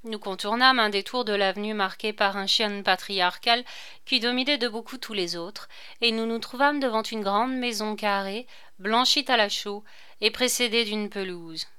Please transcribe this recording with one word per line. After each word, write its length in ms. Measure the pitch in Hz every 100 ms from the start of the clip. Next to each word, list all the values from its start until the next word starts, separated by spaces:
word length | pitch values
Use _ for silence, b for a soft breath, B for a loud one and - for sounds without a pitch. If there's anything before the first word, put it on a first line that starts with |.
nous 160 | 226 214
contournâmes 600 | 202 185 208 226 262 254
un 100 | 214
détour 360 | 202 196 247 220
de 80 |
l'avenue 400 | 202 196 190 214
marquée 400 | 214 190 - 214
par 240 | 208 202 196
un 100 | 196
chêne 340 | - 214 202
patriarcal 800 | 196 185 - 196 180 - 240 233 247 B B B -
qui 160 | 240
dominait 380 | 233 254 262 294
de 100 | 240
beaucoup 280 | 220 226 262
tous 160 | -
les 220 | 208 175 170
autres, 320 | 170 - - B B B
et 120 | 233
nous 140 | 226 226
nous 140 | 226
trouvâmes 400 | - 247 285 294
devant 220 | 269 220
une 220 | 214 220
grande 340 | 196 202 254 262
maison 400 | 240 208 214 208
carrée, 500 | 214 196 196 208 254 B B -
blanchie 460 | 196 226 254 294 277
à 80 | 240
la 140 | 208
chaux 340 | - 208 202 B B B B
et 100 | 214
précédée 540 | - 247 - 247 233 214
d'une 240 | 214 208
pelouse. 560 | 202 190 175 165 160 -